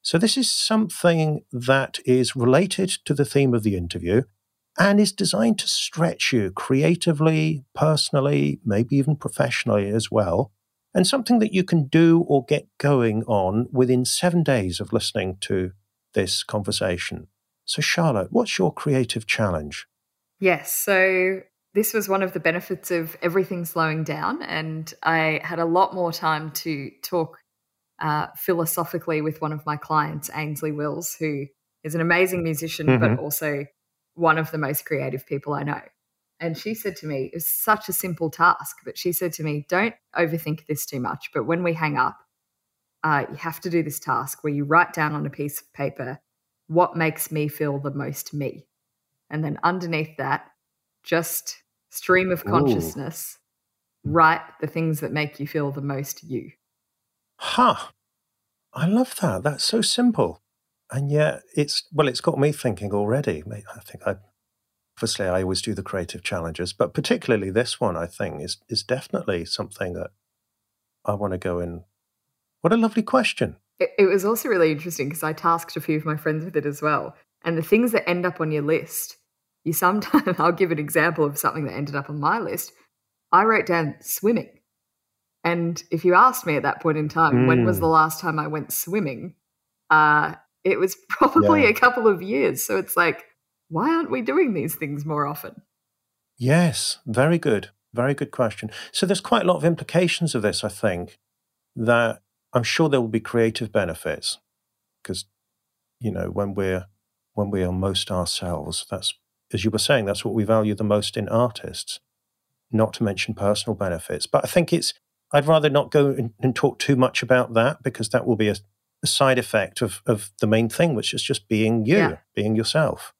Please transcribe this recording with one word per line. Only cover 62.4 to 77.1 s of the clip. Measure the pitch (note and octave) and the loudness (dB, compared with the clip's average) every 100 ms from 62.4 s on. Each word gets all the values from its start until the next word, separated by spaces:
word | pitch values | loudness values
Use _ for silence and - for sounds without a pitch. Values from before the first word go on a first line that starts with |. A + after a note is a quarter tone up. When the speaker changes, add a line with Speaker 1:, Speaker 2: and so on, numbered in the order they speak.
| D3 | 2
Speaker 1:
thinking | D3 B2 F#2+ G#2 | 2 -2 -2 -4
already. | G2+ G#2 C3 C3 D#2 F2 | -2 0 0 0 -4 -8
May-, | A2 - | -14 -14
I | - | -20
think | - - G2+ | -20 -8 -6
I, | G2 _ _ _ _ _ _ _ - | -6 _ _ _ _ _ _ _ -8
obviously | A2+ - F#2+ | -6 -4 -2
I | F2+ | 0
always | F#2 F#2 | 0 -2
do | - | -4
the | G2+ | -6
creative | - G2 F2 F2 | -6 -6 -8 -10
challenges, | - F#2 E2 D#2+ F2+ | -8 -6 -6 -6 -8
but | - E2+ | -2 -2
particularly | - - A#3+ - A2 G2 | -2 -2 -2 2 0 2
this | G2+ B2 - | -2 -2 -2
one, | A2+ E2 | -2 -2
I | E2+ | -8
think, | - F2+ D2+ | -6 -8 -8
is, | E2+ - _ | -10 -12 _
is | A2+ | -8
definitely | - C3 - G3 C#3 F2+ | -4 -6 -4 -6 -2 -4
something | E2+ - G2 - F#2 | -4 -8 -8 -8 -8
that | F2 F2 _ _ _ _ _ _ _ _ _ | -6 -10 _ _ _ _ _ _ _ _ _
I | - | -6
wanna | G2+ G#2 F2+ | -4 -4 -4
go | F#2+ F2 | -4 -4
in. | F2 E2+ _ _ _ _ _ _ _ _ | -6 -10 _ _ _ _ _ _ _ _
What | E3+ | 2
a | A#3 | 2
lovely | A3 A3 | 2 0
question. | G#3+ C4 A3+ - A#2 - _ _ | 2 2 0 -2 -4 -6 _ _
Speaker 2:
It, | - - | -2 4
it | G3 | 4
was | G3 | 4
also | G3 A3+ C#4 | 2 -2 0
really | F#3+ D#3+ | 4 4
interesting | D3 E3+ D#3+ C#3 | 2 -6 -6 -6
'cause | D#3 | -4
I | D#3 | -6
tasked | D#3 E3+ E3 - F3 | -2 0 0 -2 -8
a | |
few | - D3+ | -2 -2
of | D#3 | -2
my | D3+ | -4
friends | D#3 D#3 | -2 -4
with | E3 D#3 | -2 -2
it | D3 | -2
as | C#3+ | -2
well. | D3+ D3 D#2 | -2 -2 -4